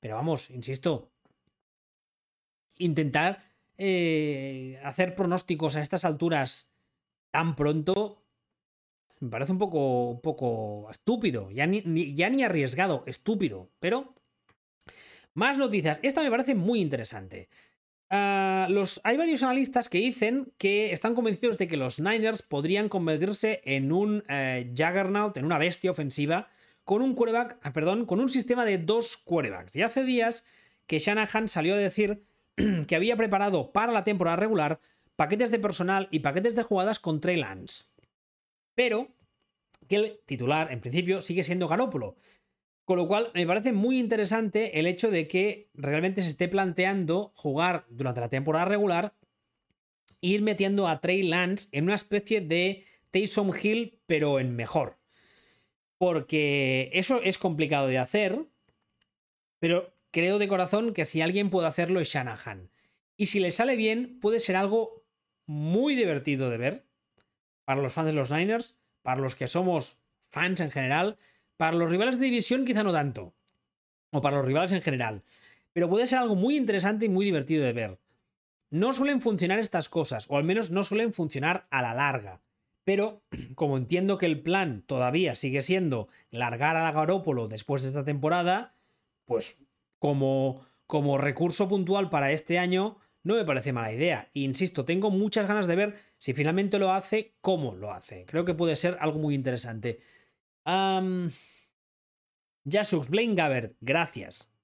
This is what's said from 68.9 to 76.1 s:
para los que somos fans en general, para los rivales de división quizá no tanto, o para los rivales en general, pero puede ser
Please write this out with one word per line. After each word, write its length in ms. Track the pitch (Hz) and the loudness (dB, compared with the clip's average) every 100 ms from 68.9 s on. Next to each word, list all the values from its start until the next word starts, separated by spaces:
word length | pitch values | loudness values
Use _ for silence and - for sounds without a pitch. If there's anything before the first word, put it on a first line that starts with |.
| _ | _
para 180 | - 131 | -4 -2
los 140 | 135 | -2
que 140 | - 127 | -4 -4
somos 500 | 170 185 165 131 - _ _ _ | 0 2 0 -2 -16 _ _ _
fans 300 | - 175 185 | -2 -2 0
en 100 | 160 | -2
general, 480 | 135 131 147 190 214 _ _ _ _ | -2 0 0 0 -4 _ _ _ _
para 200 | 160 170 | 0 2
los 140 | 170 | 2
rivales 280 | 175 226 254 | 2 2 2
de 80 | 269 | 2
división 400 | 240 - 247 254 | 2 2 0 2
quizá 160 | 214 | 0
no 100 | 214 | 2
tanto, 420 | 165 143 107 87 _ _ _ _ _ _ _ _ | 2 0 -4 -12 _ _ _ _ _ _ _ _
o 80 | 151 | 0
para 160 | 139 143 | 2 2
los 80 | |
rivales 280 | 127 139 175 | 2 2 2
en 100 | 185 | 0
general, 400 | - 135 120 104 - - - _ _ | 0 -2 -2 -6 -12 -20 -20 _ _
pero 160 | - 175 | -2 2
puede 180 | 190 | 2
ser 120 | 247 | 2